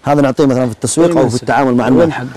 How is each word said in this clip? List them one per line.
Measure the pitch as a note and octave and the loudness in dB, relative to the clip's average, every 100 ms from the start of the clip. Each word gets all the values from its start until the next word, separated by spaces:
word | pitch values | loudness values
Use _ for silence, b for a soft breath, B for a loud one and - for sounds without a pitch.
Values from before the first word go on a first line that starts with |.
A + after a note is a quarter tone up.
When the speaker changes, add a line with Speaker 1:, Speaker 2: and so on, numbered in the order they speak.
Speaker 1:
هذا | C#3+ D3 | -2 0
نعطيه | C3+ B2 C#3 | 0 2 0
مثلًا | B2+ B2+ | 0 -2
في | |
التسويق | A2 - D#3 E3+ E3 | -4 -4 0 0 2
أو | B2+ | 0
في | B2 | -2
التعامل | A2 - C3+ B2 | -2 0 0 0
مع | A#2 | 2
الناس. | D3 | 2
Speaker 2:
وين | E3 | 2
حق؟ | C3 B2+ | -2 -10